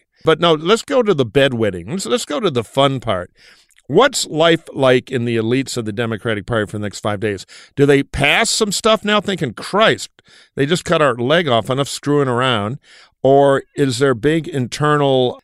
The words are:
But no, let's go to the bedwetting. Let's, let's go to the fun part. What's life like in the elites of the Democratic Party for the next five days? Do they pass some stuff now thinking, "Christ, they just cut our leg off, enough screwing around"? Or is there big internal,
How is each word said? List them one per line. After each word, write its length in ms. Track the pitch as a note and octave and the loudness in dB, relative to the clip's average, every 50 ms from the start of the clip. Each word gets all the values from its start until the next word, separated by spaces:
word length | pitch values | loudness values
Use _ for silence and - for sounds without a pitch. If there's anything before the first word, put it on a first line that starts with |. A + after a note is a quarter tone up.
| _ _ _ _ - | _ _ _ _ 0
But 140 | D#3+ D#3 D#3 | 0 2 4
no, 160 | F#3 F3 D#3+ | 4 2 2
let's 280 | D3 E3 F3 A3+ A3 | 2 2 0 0 0
go 200 | - - C#4 B3+ | 0 -2 0 0
to 100 | A#3 G3+ | 2 2
the 140 | F3+ C#3 B2+ | 2 0 0
bedwetting. 600 | G#2+ - - C#3 C#3 B2 A2+ A2 G2+ F#2 F2 E2 G#2 | 0 2 2 2 2 2 0 -2 -2 -4 -6 -10 -10
Let's, 180 | D#3+ G3 - | -10 -8 -6
let's 180 | A3 A#3+ A#3 - | -4 -4 -4 -4
go 140 | - D4 C#4 | -6 -6 -4
to 120 | G#3+ F3 | -4 -2
the 120 | B2+ A#2+ A2 | -2 -4 -6
fun 360 | - - C3+ C#3 C#3 C3+ B2 | -4 0 0 0 2 0 -2
part. 320 | - A#2+ G2 F2+ F2+ - _ _ _ - - _ _ _ _ _ _ - | -4 -4 -6 -6 -6 -10 _ _ _ -20 -20 _ _ _ _ _ _ 0
What's 380 | C3+ G3 C4 C#4+ A#3+ - - | 2 4 4 2 2 -4 -6
life 420 | - - D3+ E3 E3+ E3 D#3+ - - | -4 -2 2 2 2 2 0 -2 -8
like 380 | - - C3 B2+ B2+ B2+ - - | -4 0 2 2 2 2 0 -2
in 140 | C3+ B2 A#2 | -6 -4 -4
the 120 | A#2+ A#2 | -2 -2
elites 400 | A2+ A2 A2+ B2+ C3+ B2+ - - | -2 -2 0 -2 -2 -2 -4 -6
of 80 | B2+ A2+ | -8 -6
the 80 | G#2+ | -6
Democratic 540 | G#2 A#2 A#2+ A2+ A2+ F#2+ - A#2+ A2 G#2 F2 | -6 -4 -4 -4 -4 -6 -4 -4 -4 -4 -4
Party 200 | - A#2+ A2 G#2 F#2+ | -4 -2 -2 -2 -2
for 80 | - G#2 | -6 -8
the 40 | G#2 | -8
next 160 | G2+ - - | -8 -8 -6
five 180 | - A2 G#2 G2 | -6 -6 -4 -4
days? 280 | A2 G#2+ G2 F2+ - _ - - - - - | -4 -4 -6 -6 -10 _ -20 -20 -20 -8 -2
Do 100 | - C#3+ | 0 2
they 180 | C#3 C#3+ C#3 C3+ | 4 4 2 2
pass 440 | _ - - C#3 D3 E3 G3+ A3+ - | _ -4 0 2 2 2 2 2 0
some 220 | - - A3+ G#3 | 0 -2 -2 -2
stuff 340 | - - - A3 A3 G#3 - | -2 -2 0 2 2 2 0
now 160 | G#3 G#3+ G#3 | 0 -2 0
thinking, 340 | G3 G3+ G3 - D#3+ A#2+ G2 | -2 -2 -6 -4 -6 -6 -8
"Christ, 560 | - - - - G3+ A3 F#3 B2 G2 - - _ _ _ _ _ - - _ - | -10 -10 -4 0 2 2 2 2 0 -4 -14 _ _ _ _ _ -20 -20 _ -4
they 120 | C3 C#3+ | -4 -2
just 180 | C#3+ F3 E3 - | -2 -2 -2 -2
cut 180 | - E3+ D#3+ | 0 0 2
our 140 | D3+ C3+ A#2 | 2 2 0
leg 320 | B2 A#2+ C3 D#3 F3+ F3 C#3 | 0 0 0 0 0 2 2
off, 200 | A#2 A2+ - C3 | 0 0 0 0
enough 200 | B2+ C3+ C#3 - | -2 -2 -4 -4
screwing 400 | - - - C#3 D3 D3 C#3 C3 | -6 -8 -2 0 0 2 2 0
around"? 500 | A#2+ A#2+ C3 C3 B2 G#2 G2+ G#2+ C3+ - _ _ - - - _ _ _ | 0 0 0 0 0 0 -2 -4 -6 -10 _ _ -20 -20 -20 _ _ _
Or 420 | - C3 C#3 C#3 C#3 C#3 C#3 C3 - _ - | 2 4 6 6 6 6 4 2 0 _ -4
is 240 | - C#3+ C3+ A#2+ A2+ | -2 -2 0 0 0
there 160 | C#3 C3+ B2+ | 2 0 0
big 320 | G#2+ G#2+ D3 D#3 E3 C#3+ | 2 0 0 0 0 -4
internal, 920 | - D3+ C3+ B2 G#2 - - D3+ D3+ D3+ D3 C#3+ C3+ C3 C3 B2+ A#2+ - - | -4 -6 -6 -6 -6 -4 -2 0 0 2 2 2 2 2 2 0 0 -4 -8